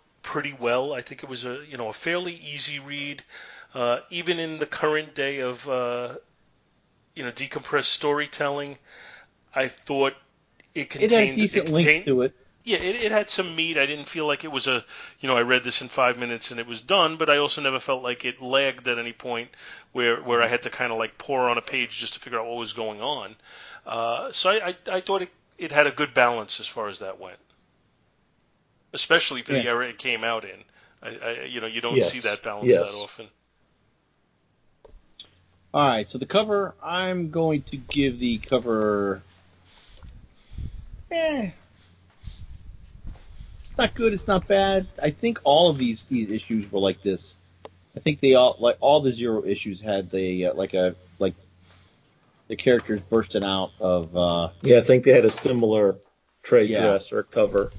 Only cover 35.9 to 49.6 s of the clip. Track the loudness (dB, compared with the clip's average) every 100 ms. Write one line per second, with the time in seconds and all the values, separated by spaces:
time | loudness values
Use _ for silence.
35.9 | 2 -2 -8 -2 0 2 0 -2 -6 -6
36.9 | -4 -2 -4 -4 0 0 0 -4 -12 -6
37.9 | 0 0 0 -2 -4 0 0 2 0 2
38.9 | 2 0 -2 -8 _ _ _ _ -20 -20
39.9 | -20 -20 -20 -20 _ -16 -12 -10 -12 -16
40.9 | -18 -8 -2 0 0 -4 -8 _ _ -20
41.9 | _ _ _ -16 -14 -14 -16 -18 -20 -20
42.9 | -16 -14 -14 -18 -18 -18 -18 -12 0 0
43.9 | 2 0 0 0 0 2 2 4 2 -2
44.9 | -4 -4 -2 -4 0 4 6 6 4 0
45.9 | -2 -2 -2 0 -4 -2 -4 -2 0 2
46.9 | 2 -2 -4 -6 -20 _ _ -20 _ _
47.9 | -4 -2 2 6 8 8 4 0 2 4
48.9 | 4 4 -2 -2 -2 -2 -4